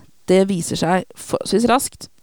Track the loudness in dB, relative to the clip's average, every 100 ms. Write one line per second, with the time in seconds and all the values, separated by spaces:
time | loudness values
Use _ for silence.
0 | -10 -12 2 2 2 0 -4 -2 0 -2
1 | -4 -14 -8 -6 -2 0 2 0 -2 -12
2 | -20 _